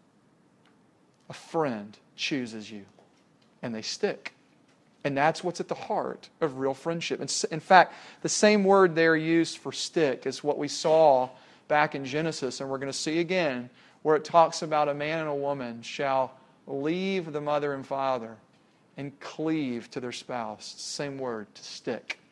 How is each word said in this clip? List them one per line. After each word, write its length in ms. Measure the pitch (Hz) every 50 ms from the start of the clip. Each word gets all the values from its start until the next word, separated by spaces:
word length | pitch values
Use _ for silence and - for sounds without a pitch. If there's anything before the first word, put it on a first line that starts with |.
| _ _ _ _ _ _ _ _ _ _ _ _ _ _ _ _ _ _ _ _ _ _ _ _ _ -
a 20 | -
friend 640 | - - - - 165 156 139 117 107 101 107 104 - _ _ _
chooses 540 | - - - 160 135 123 113 110 110 104 104
you, 160 | 113 101 98 - _ _ - _ _ _ _ _ _ _ _ _ _ _ -
and 100 | 123 113
they 80 | 110
stick." 540 | 110 - - - - 196 143 - - - - _ _ _ _ _ _ _ _ _ _ _ _ _ -
And 100 | 143 139
that's 260 | 135 143 160 160 -
what's 200 | - 175 170 -
at 80 | 175 -
the 60 | 170
heart 520 | - - - 214 180 127 127 - - - - _ -
of 160 | 165 151 131 131
real 160 | 135 135 135
friendship. 480 | - - 165 170 170 - - 131 -
And 80 | - 139
s-, 160 | - - -
in 160 | - 160 156
fact, 320 | - - 190 180 160 - - - - - - - -
the 40 | 156
same 380 | - - - 214 214 208 196
word 300 | 190 196 196 190 180 156
there 200 | 160 165 165 160
used 440 | 156 156 160 165 165 160 - - -
for 120 | - 135
stick 540 | - - - - - 175 156 135 123 - -
is 180 | 139 131 - -
what 140 | 147 143 -
we 100 | 147 143
saw 640 | 139 - - 165 156 160 160 151 135 127 127 127 - - - - - - _ -
back 280 | 151 147 151 156 -
in 80 | 143 139
Genesis, 560 | 127 131 151 160 165 151 - 139 123 123 -
and 100 | 139 135
we're 100 | 135 131
gonna 120 | 139 139
see 280 | 131 - - 156 156 170
again, 500 | 175 160 185 185 170 147 127 123 123 123 _ _ - - _ _
where 140 | - 151 156
it 100 | 143 151
talks 380 | - - 170 165 151 156 - 170
about 260 | 156 156 151 151 147
a 40 | 143
man 260 | 143 147 151 160 165
and 100 | 156 151
a 60 | 143
woman 460 | 143 139 139 143 139 127 120 117 117 117
shall 500 | - - - 143 139 135 131 131 123 - - _ _ _ _ - -
leave 640 | 139 139 139 156 170 185 190 190 196 190 170 160
the 80 | 147 151
mother 340 | 147 147 147 147 143 147 139
and 120 | 135 127
father 500 | - 139 135 135 135 131 123 113 113 113 107 _ _ _ _ _ _ _ _ _ _ _ -
and 200 | 139 143 135 -
cleave 720 | - - - - 156 160 160 156 143 127 120 117 107 -
to 80 | - 135
their 120 | 123 123
spouse. 640 | 117 - - - 131 120 113 107 104 - - - - -
Same 420 | - - - - 151 143 139 135
word, 280 | 131 127 117 110 101 - -
to 100 | - -
stick. 560 | - - - - 131 117 107 - - - - _ _